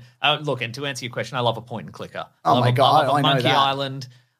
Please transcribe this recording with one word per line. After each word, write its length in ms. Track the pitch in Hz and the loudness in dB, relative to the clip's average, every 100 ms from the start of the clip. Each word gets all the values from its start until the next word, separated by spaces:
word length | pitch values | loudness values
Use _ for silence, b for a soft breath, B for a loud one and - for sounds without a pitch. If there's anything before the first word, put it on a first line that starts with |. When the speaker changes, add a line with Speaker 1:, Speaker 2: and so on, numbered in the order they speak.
| b b | b b
Speaker 1:
Uh, 160 | 143 147 | -2 0
look, 220 | 147 123 | -2 -4
and 100 | 113 | -6
to 120 | 113 143 | -6 -8
answer 180 | 131 | -8
your 80 | 123 | -8
question, 240 | 127 113 131 | -8 -6 -2
I 40 | |
love 160 | 120 113 | -2 -2
a 40 | |
point 240 | - 113 78 | -8 -14 -14
and 60 | |
clicker. 340 | - 92 - - _ | -14 -12 -12 -12 _
Speaker 2:
Oh 60 | - | 0
Speaker 1:
I 20 | |
love 100 | - | 2
Speaker 2:
my 40 | 120 | 4
Speaker 1:
a, 20 | |
Speaker 2:
God, 320 | 123 135 143 | 4 4 4
Speaker 1:
I 20 | 139 | 4
love 0 | |
a 40 | 143 | 2
Speaker 2:
I 20 | |
know 60 | 151 | 2
Speaker 1:
Monkey 140 | 135 | 2
Speaker 2:
that. 140 | 120 139 | 2 2
Speaker 1:
Island. 520 | 135 135 135 135 123 b b | 2 0 -6 -8 -14 b b